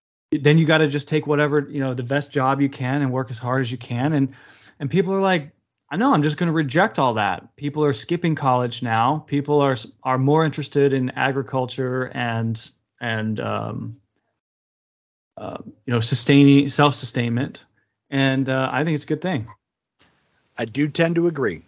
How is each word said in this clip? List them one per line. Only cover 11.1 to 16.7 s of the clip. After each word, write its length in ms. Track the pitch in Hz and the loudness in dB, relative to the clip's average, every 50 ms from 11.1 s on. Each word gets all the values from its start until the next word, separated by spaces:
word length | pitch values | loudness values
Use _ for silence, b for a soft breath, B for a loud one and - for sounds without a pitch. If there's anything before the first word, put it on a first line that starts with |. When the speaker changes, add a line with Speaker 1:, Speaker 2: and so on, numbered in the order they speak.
Speaker 1:
agriculture 1000 | - 139 127 135 131 139 135 - - 135 127 120 - - 131 127 127 131 127 - - | -2 -2 -2 0 0 -2 -4 -4 -4 -4 -4 -4 -4 -6 -4 -4 -4 -4 -4 -6 -6
and, 480 | 131 123 117 117 113 113 113 113 113 - - - _ _ _ _ _ | -6 -4 -2 -2 -2 -2 -2 -4 -4 -8 -12 -14 _ _ _ _ _
and, 380 | 123 117 113 110 110 110 107 - | -6 -4 -4 -4 -2 -4 -4 -4
um, 580 | 120 107 107 104 110 110 113 117 113 113 113 - _ _ _ _ _ _ _ _ _ _ _ _ _ _ _ _ _ _ _ _ _ _ _ _ _ _ _ | -4 -4 -4 -4 -4 -6 -6 -8 -8 -10 -12 -14 _ _ _ _ _ _ _ _ _ _ _ _ _ _ _ _ _ _ _ _ _ _ _ _ _ _ _
uh, 220 | - - - - - - - - _ _ | -14 -12 -12 -12 -12 -14 -16 -20 _ _
you 80 | - 123 | -4 -2
know, 60 | 117 | 0
sustaining, 680 | 113 - - - - - 139 139 143 139 139 139 143 | 0 0 0 0 2 4 6 8 8 8 8 6 4
self-sustainment. 960 | 139 | 4